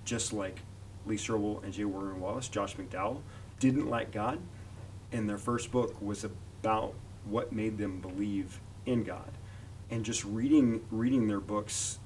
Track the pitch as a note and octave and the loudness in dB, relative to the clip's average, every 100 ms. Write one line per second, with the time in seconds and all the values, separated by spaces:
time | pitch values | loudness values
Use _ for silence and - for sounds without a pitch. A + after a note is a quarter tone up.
0 | - A#2 - G#2+ F#2+ F#2 - - - - | -2 0 0 0 -2 -4 -12 -14 -14 -12
1 | - G#2+ - A2 G#2 G#2 G2+ F#2+ G#2 G2 | -2 -2 2 2 2 0 -4 -2 0 0
2 | G2 F#2+ F#2 A#2+ B2+ G#2 G2 - F#2 - | -4 -4 -2 -2 -2 0 0 -2 -6 -2
3 | G2 C#3 - - - - C3 B2+ - A#2 | 0 -2 -6 -12 -14 4 6 6 4 0
4 | A2 G#2+ G#2+ D#3 - - - - - - | 0 0 0 0 -6 -12 -12 -12 -12 -12
5 | - A#2+ G#2+ G#2 - A#2+ - B2 A2+ - | -4 -2 0 0 0 0 2 2 2 0
6 | G2+ G2+ A2 - - - A2 A2 A2+ - | -4 -2 -4 -6 -12 -2 2 4 2 -4
7 | - - G#2 A2 - A2+ G#2+ G#2+ G2+ F#2 | -12 -12 -2 0 0 0 0 0 -2 -2
8 | F#2 F#2 G#2 G2 F#2 - - - - B2 | -6 -2 0 0 -2 -6 -12 -10 0 2
9 | G#2+ - - - - - - - - A#2 | 2 -4 -8 -10 -12 -12 -12 -12 -4 -2
10 | G#2+ A2+ G2+ G#2+ C3 D3+ B2+ A2+ - A2 | 0 -2 0 2 8 8 8 4 0 2
11 | A#2+ C3 G#2+ G2+ F#2+ G#2+ G#2 - - - | 4 6 6 2 0 -2 0 -2 -2 -4